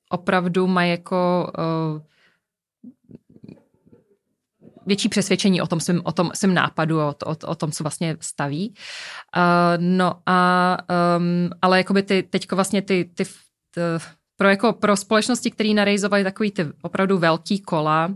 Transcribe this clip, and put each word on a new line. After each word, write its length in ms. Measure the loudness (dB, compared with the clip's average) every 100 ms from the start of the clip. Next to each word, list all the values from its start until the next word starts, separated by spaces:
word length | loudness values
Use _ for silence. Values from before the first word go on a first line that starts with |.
| -8
opravdu 560 | -6 -2 0 0 0 2
mají 240 | 2 2
jako, 640 | 0 -2 -2 0 0 -2 -4
eh, 420 | -4 -2 -2 -6 -10 _ _ _ _ _ _ _ -20 -20 -20 -20 _ -20 -20 -20 _ _ _ -20 _ _ _ _ _ _ -20 -10 -4
větší 220 | -2 0
přesvědčení 540 | -2 0 0 2 2
o 40 | 0
tom 140 | -2
svým, 200 | 0 -2
o 80 | -2
tom 180 | -2 -2
svým 200 | 0 0
nápadu, 460 | 2 0 0 0 0
o, 140 | -2 -4
o, 120 | -8 -8 -6
o 80 |
tom, 160 | -6 -6
co 120 | -4
vlastně 320 | -6 -4 -6 -6
staví. 540 | -10 -6 -4 -4 -6 -10 -18 -16 -16 -16 -6 0
Eh, 420 | 2 4 4 2
no 360 | 2 2 0 -2 0
a, 500 | 2 4 4 2 0 -2
ehm, 640 | 0 2 2 2 0 0 0
ale 160 | 2 4
jakoby 240 | 4 0
ty, 200 | 2 0
teďko 340 | 0 -4 -2 -2
vlastně 260 | 0 -2
ty, 280 | 0 -2 -2
ty 80 | -6
f-, 160 | -8 -10 _ _ _
t-, 240 | -6 -4 -4 -8 -18 _ 0
pro 120 | 2
jako, 240 | 4 2
pro 240 | 2 2 0
společnosti, 540 | 2 0 2 -2 -2
který 240 | -2 0
narejzovaly 500 | 2 2 0 0 0
takový 260 | 0 -2 -4
ty 160 | -2 -4 -6
opravdu 360 | -8 -2 0 2
velký 420 | 2 0 -2 -4
kola 500 | -2 -2 0 0 0